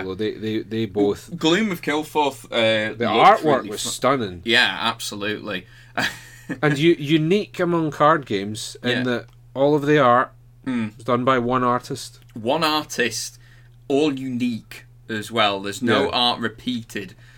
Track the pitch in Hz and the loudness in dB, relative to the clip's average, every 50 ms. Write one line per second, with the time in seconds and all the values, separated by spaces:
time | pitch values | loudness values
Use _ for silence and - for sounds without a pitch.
0 | 95 95 95 92 110 107 - - 107 110 110 110 - 98 113 113 113 101 92 104 | -6 -6 -6 -4 -4 -6 -4 -6 -6 -4 -4 -4 -6 -4 -4 -4 -4 -2 0 0
1 | 101 101 98 - - - 175 - - 160 170 202 220 208 175 - - 156 147 156 | 2 2 0 -2 -8 -14 -6 -2 0 2 2 2 0 -2 -4 -6 -4 -4 -4 -4
2 | 151 - - 156 147 135 120 - - - - 117 113 110 110 110 107 110 - 110 | -4 -2 -2 0 0 0 -2 -6 -8 -4 -2 0 2 2 2 0 0 -4 -4 -2
3 | 117 110 - 131 151 190 214 - 156 151 139 120 107 104 104 92 - 120 - - | -2 0 4 6 8 8 8 6 4 2 2 2 0 -4 -8 -8 -6 -8 -4 0
4 | - 127 143 131 113 95 90 85 82 113 117 123 117 98 95 76 104 117 113 117 | 0 0 2 0 -2 -6 -8 -6 -2 2 4 4 4 2 0 -2 -2 -4 -4 -4
5 | - - 107 101 98 107 104 - - 104 95 90 - - - - - - - - | -8 -10 -8 -6 -6 -6 -6 -6 -6 -8 -8 -8 -8 -12 -20 -20 -20 -10 -6 -6
6 | - - - - - - - - - - 135 - 156 147 147 135 156 170 170 - | -6 -6 -6 -10 -18 -20 -20 -16 -12 -12 -6 -2 0 0 2 4 4 2 2 2
7 | 147 139 165 156 156 160 190 214 180 - - - 180 170 170 165 160 151 - - | 2 2 2 2 4 2 2 0 0 -4 -4 -2 -2 0 0 0 -2 -2 0 2
8 | 151 151 165 156 131 - 107 95 101 107 110 110 - - - - - 123 120 123 | 4 4 4 2 0 -2 -4 -4 -4 -6 -8 -10 -10 -12 -12 -6 -4 -2 -2 0
9 | 127 127 120 110 - - - - - - - 127 139 147 151 147 143 147 151 151 | 0 -2 -2 -4 -4 -10 -18 -20 -20 -10 -2 2 2 4 4 2 4 4 4 6
10 | 131 123 120 123 131 - - - - - - - - 131 127 120 110 104 - - | 6 6 6 4 4 0 -4 -14 -20 -20 -20 -12 -8 -4 -4 -2 -4 -4 -6 -8
11 | - 131 120 123 123 131 131 123 120 120 127 127 127 123 123 123 - - 139 - | -2 -2 0 2 2 2 2 2 2 0 0 0 2 0 0 -2 -4 -8 -10 -10
12 | - - - - - - - 120 104 120 147 170 165 151 151 151 151 - - - | -10 -14 -16 -20 -20 -18 -14 -6 -2 -2 0 2 2 0 0 -2 -4 -4 -4 -2
13 | 120 117 - - - - - - - - - - - - - - - - 139 139 | -2 -2 -2 -6 -10 -10 -14 -18 -20 -20 -20 -20 -20 -20 -20 -14 -4 -2 0 2
14 | 156 151 135 131 131 131 127 120 123 123 117 107 - - - - - - - - | 2 0 0 -4 -6 -6 -4 -2 -2 -2 -4 -6 -10 -14 -20 -20 -20 -20 -20 -18
15 | - - 113 107 104 - 113 117 107 101 101 98 98 101 98 - 127 117 123 139 | -10 -8 -8 -8 -6 -4 0 2 2 2 2 -2 -4 -6 -6 -2 0 2 2 2
16 | 139 - - 123 120 120 - - 117 113 - - - 127 123 117 117 - - 104 | 2 0 0 0 0 0 0 -2 -4 -6 -8 -8 -8 -8 -6 -6 -8 -10 -10 -10
17 | 101 92 - - - - - | -10 -12 -14 -20 -20 -20 -20